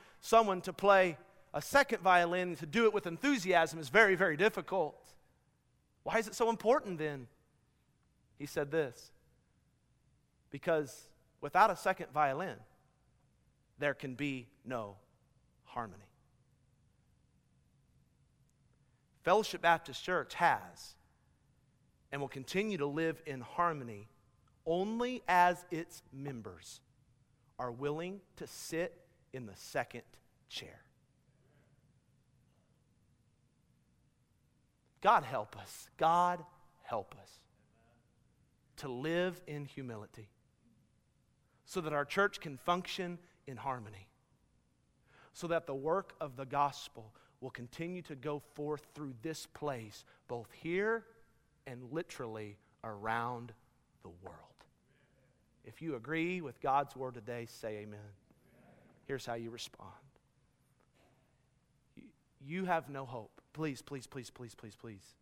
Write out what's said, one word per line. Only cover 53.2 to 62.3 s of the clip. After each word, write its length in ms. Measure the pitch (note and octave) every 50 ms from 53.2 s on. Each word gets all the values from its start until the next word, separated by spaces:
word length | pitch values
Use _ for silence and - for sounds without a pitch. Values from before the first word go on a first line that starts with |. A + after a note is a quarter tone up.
| A#2 A#2+ B2 A#2 A#2+ A#2 A2 - _ _ _ _ _ _ _ _
the 80 | - F#2 F2 F2+ F#2+
world. 160 | F2+ - - - - _ - - - _ _ _ _ _ _ _ _ _ _ _ _ _ _ _ _ _ _ -
If 180 | A#2+ A2 -
you 140 | E3 E3 C#3+
agree 460 | A#2 A2+ C3+ D#3+ E3 E3 F3 F#3 F3+
with 180 | D#3+ C3 A#2 -
God's 340 | - C#3 C3+ C#3+ C#3+ - -
word 200 | B2+ C3+ B2+ A#2+
today, 300 | A#2+ G#2+ A#2+ A#2+ A#2+ A#2 A2+
say 300 | - - - A2 G#2+ G#2
amen. 220 | G#2 G#2 G#2 G#2 G#2 G#2 G2+ - _ _ _ _ _ _ - - - - - - - - - _ _
Here's 200 | - C#3 B2+ -
how 80 | B2 A#2
you 160 | A#2 A#2 A2+
respond. 420 | A#2 A#2 - - - - - F#2+ F#2+ - - - _ _ _ _ _ _ _ _ _ _ _ _ _ _ _ _ _ _ _ _ _ _ _ _ _ _ _ _ _ _ _ _ _ _ _ _ _
You, 80 | - - - - _ _ _